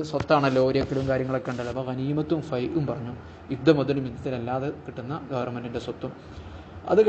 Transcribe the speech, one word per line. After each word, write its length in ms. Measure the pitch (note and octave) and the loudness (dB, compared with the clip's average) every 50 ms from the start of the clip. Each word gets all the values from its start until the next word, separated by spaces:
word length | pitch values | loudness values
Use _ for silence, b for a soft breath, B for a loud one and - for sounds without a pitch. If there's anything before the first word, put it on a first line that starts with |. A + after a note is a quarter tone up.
| D#3 D3+ | 2 0
സ്വത്താണല്ലോ, 500 | D3 C#3 - - D#3+ C#3+ C#3 C3+ C3 C3 C3 | -2 -2 2 4 4 6 6 6 6 6 4
ഓരിയക്കലും 400 | C3 C3 C3+ C3 - C3+ C3+ C3+ C3+ | 6 4 2 0 2 0 0 2 2
കാര്യങ്ങളൊക്കെ 420 | C3 C3 C3 C3 C3+ B2+ - C3+ B2 | 2 0 0 0 -2 -2 -2 -4 -4
ഉണ്ടല്ലോ, 200 | A#2+ A#2+ A#2+ A#2 | -4 -4 -4 -4
അപ്പോൾ 120 | C3 C3 B2+ | -4 -4 -4
ഗനീമത്തും 520 | B2+ C3 C3 C#3+ D3 D3+ D3+ D3+ E3+ D#3 - - | -4 -2 -2 0 0 0 2 2 0 0 0 -2
ഫൈഉം 340 | C3+ B2 B2+ - E3+ D#3+ C#3+ | -2 -2 -2 0 0 0 0
പറഞ്ഞു, 280 | B2 A#2 A#2+ A2+ A#2+ B2 - B B B B B - | 0 -2 -4 -6 -8 -10 -12 B B B B B -8
യുദ്ധം 260 | C3+ B2 C3 D#3+ D#3 | -6 2 6 6 6
മുതലും 280 | C#3+ C3 C3+ C3+ C#3 C3 B2 | 6 6 2 0 0 -2 -4
യുദ്ധത്തിലല്ലാതെ 600 | A#2 - - C#3+ B2+ A#2+ A#2 A#2+ B2+ C3 C3+ D3 D3+ - - | -6 -6 -6 -6 -4 -4 -4 -2 -2 -2 -2 -4 -6 -8 -12
കിട്ടുന്ന 300 | - A#2+ B2+ A#2 B2+ D3+ - - - | -12 -12 -10 -8 -8 -8 -8 -8 -6
ഗവൺമെൻറ്റിൻ്റെ 520 | C#3 B2 B2 B2 B2 A#2+ A#2+ A#2+ A#2 A#2+ A2+ | -4 -4 -4 -4 -4 -6 -8 -6 -6 -6 -6
സ്വത്തും. 260 | B2+ A#2+ - - C3 - B B B B B B B B B B B B B B - - | -6 -8 -6 -8 -10 -10 B B B B B B B B B B B B B B 2 6
അത് 100 | G#3 A3 | 6 8